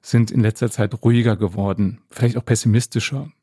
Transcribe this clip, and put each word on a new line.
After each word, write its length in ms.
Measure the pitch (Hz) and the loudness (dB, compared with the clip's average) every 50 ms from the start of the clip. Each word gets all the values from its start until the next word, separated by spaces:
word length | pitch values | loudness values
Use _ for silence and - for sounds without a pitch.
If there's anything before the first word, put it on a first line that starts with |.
sind 300 | _ - - 120 117 107 | _ 2 2 2 2 4
in 100 | - - | 2 0
letzter 280 | 107 110 107 - 123 110 | 0 0 0 -2 -4 -4
Zeit 340 | - - 107 101 - 113 - | -2 -2 -2 -2 -2 0 2
ruhiger 320 | 117 120 120 113 120 107 | 2 4 4 4 2 0
geworden, 640 | 90 107 92 87 104 98 101 95 101 104 92 113 - _ _ | 0 -2 -4 -2 -2 -2 -2 0 0 -2 -2 -2 -8 _ _
vielleicht 280 | - - 123 120 117 | -4 0 0 0 0
auch 80 | 120 - | -2 0
pessimistischer 880 | - 120 - - 117 104 120 123 - - 117 - - 139 135 139 151 _ _ | 0 0 0 2 2 2 2 0 -2 -4 -4 -4 -4 -8 -8 -10 -12 _ _